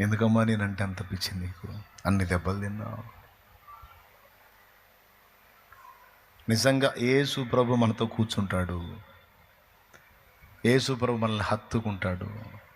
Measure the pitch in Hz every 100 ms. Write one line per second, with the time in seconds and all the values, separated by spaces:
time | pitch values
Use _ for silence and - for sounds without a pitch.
0 | 101 107 113 113 113 107 101 98 98 92
1 | 90 92 - 95 90 - - 101 - -
2 | - 98 92 87 87 101 101 104 107 107
3 | 113 - - - _ - - - - -
4 | - _ _ _ - _ _ _ _ _
5 | _ _ _ _ _ _ _ - - -
6 | - _ _ - - 113 131 135 131 -
7 | 120 135 139 139 120 127 120 123 113 110
8 | 113 - 113 - 98 92 90 87 87 92
9 | - - _ _ _ _ _ _ _ -
10 | _ _ _ _ - - 143 131 131 123
11 | 123 117 113 107 98 107 - 117 110 95
12 | 92 90 98 104 - 107 -